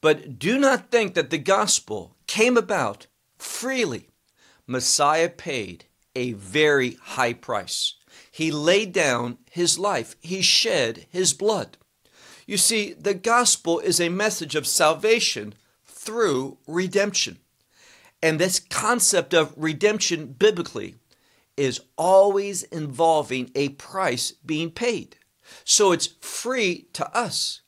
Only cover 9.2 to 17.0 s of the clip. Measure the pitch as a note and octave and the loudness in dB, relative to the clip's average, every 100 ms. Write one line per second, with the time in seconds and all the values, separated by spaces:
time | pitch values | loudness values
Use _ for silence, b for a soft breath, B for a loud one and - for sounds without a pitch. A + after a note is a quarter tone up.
9.2 | A#2+ A#2+ _ F3 F3 - G3+ D#3+ A2+ - | -2 -8 _ -4 -2 0 0 -2 -6 -14
10.2 | E3 F#3+ F3+ - A3+ F#3 A#2 A2+ - F3+ | -12 -2 2 2 2 0 -2 -4 -10 -2
11.2 | F#3 - G#3 G#3 G#2 - _ _ _ B | -2 0 0 -2 -4 -14 _ _ _ B
12.2 | B B B G3 - A3+ G#3 - G3+ F#3+ | B B B -2 0 0 -4 -6 -4 -2
13.2 | A3+ A#3 A#3+ - E3 E3+ - F3 E3+ F#3 | 0 2 2 0 0 -2 0 0 0 0
14.2 | G#3+ - D#3+ D3+ - - D#3 D#3+ G#3+ A3+ | -2 -2 -6 -4 -2 2 2 2 2 2
15.2 | - - G#2 - _ _ _ - - A3+ | 0 -4 -10 -16 _ _ _ -16 -10 -2
16.2 | G#3 C3 C3+ - - E3 F#3 G3 | 0 0 -4 -12 -8 -4 0 0